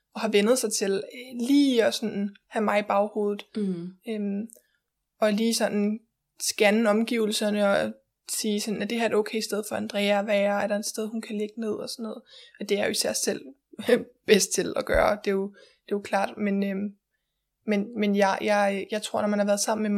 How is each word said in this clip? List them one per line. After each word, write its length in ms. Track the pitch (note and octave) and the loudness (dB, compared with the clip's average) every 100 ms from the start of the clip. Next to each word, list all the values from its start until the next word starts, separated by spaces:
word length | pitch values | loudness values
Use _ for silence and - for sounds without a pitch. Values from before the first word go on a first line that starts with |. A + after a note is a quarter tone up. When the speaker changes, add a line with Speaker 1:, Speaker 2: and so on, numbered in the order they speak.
| _ G#3+ | _ -6
Speaker 1:
at 60 | |
have 120 | A3 | 0
vendet 260 | G#3 G#3 B3+ | 2 4 2
sig 140 | A3+ | 0
til, 180 | - G3 | -2 0
øh, 540 | G3 - B3+ B3 B3 A#3+ | -2 -4 -12 -14 -6 4
lige 360 | C#4+ C#4+ A#3+ | 6 6 4
at 100 | A3 | 2
sådan 420 | A3+ G#3+ G3 G3+ G3+ _ | 0 -4 -2 -4 -6 _
have 140 | - | -2
mig 160 | G#3+ G#3 | 0 2
i 40 | G#3 | 2
baghovedet. 580 | G3+ G#3 G#3+ G#3 G3+ - G#3+ | 2 0 0 -2 -4 -8 -6
Speaker 2:
Mm. 320 | G3 F3 F3 F#3+ - | -4 -4 -8 -12 -8
Speaker 1:
Øhm, 380 | G#3+ G3+ G3 A3+ - _ _ _ _ _ _ | -6 -4 -6 -8 -14 _ _ _ _ _ _
og 120 | G#3+ | 0
lige 200 | G#3 A3+ A3+ | 2 0 0
sådan 440 | G#3+ G#3 G#3 A3 - _ _ - | 0 0 0 -2 -8 _ _ -8
scanne 500 | - - G#3 G#3+ A3+ | -6 2 4 4 4
omgivelserne 800 | G#3 A3+ A#3+ G#3+ G#3+ G#3+ G#3 G3+ | 2 2 0 0 0 -2 2 2
og 240 | G3 G#3+ - _ _ - | 2 0 -6 _ _ -10
sige 320 | - A3 G#3 | -6 -2 -2
sådan, 200 | G#3 G3+ | -2 -4
"Er 40 | G#3 | -4
det 140 | A#3 | -2
her 60 | A3+ | 0
et 80 | |
okay 280 | G#3 G#3+ A3+ | 0 0 -4
sted 220 | A3 G#3 G#3+ | -4 -4 -4
for 60 | A3 | -6
Andrea 440 | G#3+ G3+ G3+ G3+ | -4 -2 0 0
at 80 | G#3 | 2
være? 360 | G3+ G3+ G3+ | 2 2 0
Er 40 | G#3 | 0
der 80 | G3+ | -2
et 60 | G#3+ | -4
sted, 220 | - A3 | -6 -6
hun 140 | A3+ | -6
kan 160 | - G#3 | -6 -6
ligge 240 | G#3+ - | -6 -6
ned?" 120 | A3+ | -6
og 160 | G#3+ A#3+ | -6 -8
sådan 140 | - | -10
noget. 180 | A3 A3+ - - - - | -10 -12 -16 -20 -20 -12
Og 100 | G3+ | -2
det 60 | G3+ | 0
er 40 | |
jeg 60 | - | 0
jo 40 | |
især 220 | G#3 - | 0 -2
selv 280 | - - - - - _ - | -2 -2 -4 -8 -20 _ -8
<laughs> 480 | - A#3+ - _ - | 2 2 2 _ 4
bedst 240 | G3+ - | 4 4
til 200 | - F3+ - | 0 -2 -2
at 100 | - | 2
gøre, 320 | - - G#3 G#3 | 4 4 2 0
det 20 | |
er 40 | G3 | -2
jo, 120 | G3 G3+ | -2 -8
det 360 | - _ - | -20 _ -6
er 40 | G3+ | -6
jo 40 | |
klart. 360 | G3+ G3 G3 - | -2 -2 -2 -2
Men, 260 | G#3 G3 | -2 0
øhm, 320 | G3 G3 G3+ - _ _ _ _ _ _ - | 0 -2 -6 -10 _ _ _ _ _ _ -2
men, 320 | G#3 G#3 A#3+ | -2 -2 -2
men 160 | G#3 G3+ | 0 4
jeg, 220 | G3 - | 2 2
jeg, 460 | G#3+ G#3 G3+ G3 - | 0 2 2 0 -4
jeg 100 | G#3+ | -6
tror, 200 | G#3 - | -4 -2
når 60 | G#3 | 0
man 120 | G#3 | 0
har 60 | G3+ | 0
været 140 | G3+ | 0
sammen 220 | - G#3+ | 0 -2
med 60 | G#3+ | 0